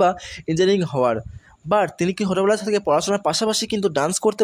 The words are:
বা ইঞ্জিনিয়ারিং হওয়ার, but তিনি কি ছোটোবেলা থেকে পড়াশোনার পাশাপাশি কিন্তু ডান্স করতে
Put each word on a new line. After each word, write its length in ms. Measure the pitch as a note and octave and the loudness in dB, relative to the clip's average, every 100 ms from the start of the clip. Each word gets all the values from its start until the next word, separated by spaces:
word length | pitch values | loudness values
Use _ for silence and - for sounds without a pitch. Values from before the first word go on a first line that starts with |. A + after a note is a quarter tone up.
বা 60 | F3+ F#3 - - - | 2 0 -8 -10 -4
ইঞ্জিনিয়ারিং 320 | E3 F#3 G3+ D#3+ | 2 2 2 0
হওয়ার, 240 | C3+ B2 A2 - - - - D#3 | 0 0 0 -6 -16 -20 -18 0
but 180 | G#3 E3+ - | 0 0 0
তিনি 140 | F3+ F#3 | -2 -2
কি 60 | G3 | -2
ছোটোবেলা 280 | F#3 G3 G#3+ G#3 | 0 2 0 0
থেকে 140 | G3+ F3 | -2 2
পড়াশোনার 340 | D3 F#3+ G3+ D#3 | 2 2 0 0
পাশাপাশি 360 | - A3 G#3+ A3 | 0 -2 -2 -4
কিন্তু 160 | G#3+ F#3+ D3 | -2 0 0
ডান্স 160 | D3+ F#3 | 0 0
করতে 180 | G#3+ G#3 | 0 2